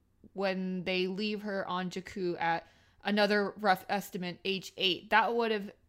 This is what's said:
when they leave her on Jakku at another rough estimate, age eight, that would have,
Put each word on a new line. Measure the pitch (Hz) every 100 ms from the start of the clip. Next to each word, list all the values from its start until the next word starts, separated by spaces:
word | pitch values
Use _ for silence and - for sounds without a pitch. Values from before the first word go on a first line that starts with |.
| _ _ -
when | 190 196 190 185 185
they | 175 185 185
leave | 190 214 208
her | 214 196 -
on | 180 180
Jakku | 190 180 208 180 170
at | 165 165 - _ _ _
another | 196 208 202 208 202 -
rough | 208 185 -
estimate, | 202 - 196 175 170 196
age | 190 - -
eight, | 185 170 208
that | 220 220
would | 233 226
have, | 214 202 -